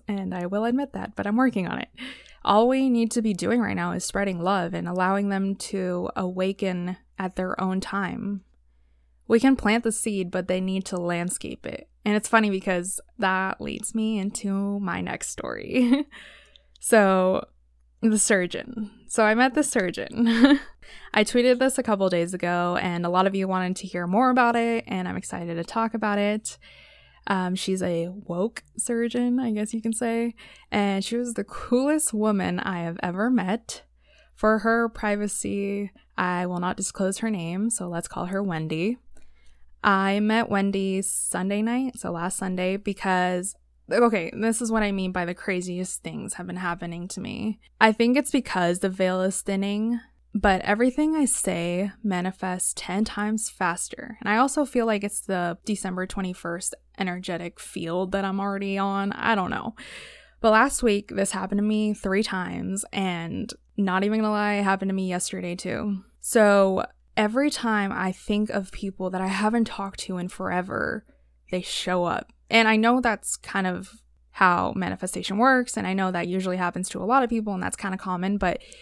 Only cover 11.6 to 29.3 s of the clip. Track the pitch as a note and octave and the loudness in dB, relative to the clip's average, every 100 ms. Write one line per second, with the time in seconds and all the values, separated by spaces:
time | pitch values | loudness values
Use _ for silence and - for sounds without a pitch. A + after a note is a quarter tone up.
11.6 | - - - _ G#3+ G#3 - A3+ G#3+ F#3+ | -10 -12 -14 _ 0 0 4 2 2 0
12.6 | G3 F3+ F#3 - - - F#3+ F#3+ F#3+ - | 0 -2 -2 -8 -10 -4 0 0 -2 -4
13.6 | - - - A3 A3 G#3+ G3 - G3 G3 | -6 -6 -6 -2 -2 -2 -4 -4 -2 -2
14.6 | G3+ G3+ F#3 F#3 F3+ - - - B1 G#1 | -2 -2 -4 -4 -4 -6 -8 -8 -8 -8
15.6 | - B3+ A#3+ C4+ C#4+ - - - - - | -2 2 4 4 0 -10 -20 -20 -20 -20
16.6 | _ - - A3 G3 F#3+ F#3 - - _ | _ -6 6 6 8 6 4 2 -2 _
17.6 | _ _ _ - A3+ G#3+ - G3 F3+ - | _ _ _ 0 2 4 4 2 2 -6
18.6 | - A3 G#3 - - - G#3+ A3+ C4 D4+ | -8 -10 -10 -12 -4 2 4 6 4 4
19.6 | D4 A3+ F3+ - - - A#3 A3+ C4+ C#4 | 2 2 0 -4 -6 0 2 8 8 8
20.6 | - - - - - G#3+ G#3+ A#3+ B3 B3 | 2 -20 -20 -20 0 2 4 4 6 6
21.6 | C4 C4 A#3+ G3+ F#3+ F3 E3+ F3+ F3 F3 | 4 2 0 2 2 2 0 -2 -2 0
22.6 | F3 F3+ F#3 F3 F3 F3+ G3 G3 F#3+ F#3 | 0 0 0 0 2 4 4 2 0 0
23.6 | F3+ F#3+ F#3 F3+ F3 G3+ B3+ B3+ A#3+ A#3 | -2 -4 -6 -6 0 4 4 6 4 4
24.6 | A#3 A3+ - F#3+ F3+ F#3 - F3+ E3+ E3 | 0 -2 -2 -4 -4 -6 -6 -8 -6 -6
25.6 | E3+ A#3 A3+ A3 G#3+ G3+ G3+ G#3+ - - | -4 -2 -2 -2 0 0 0 -2 -6 -14
26.6 | - - - - _ _ - F#3+ F3+ F#3 | -20 -20 -20 -20 _ _ -2 0 0 -2
27.6 | G3+ F#3 F3+ E3 F3 G3 - E3+ A3+ - | -2 -2 0 -2 -4 -8 -8 -4 -4 -6
28.6 | - - - A#3 A#3 A#3+ B3 | -14 -8 -4 -2 -2 0 0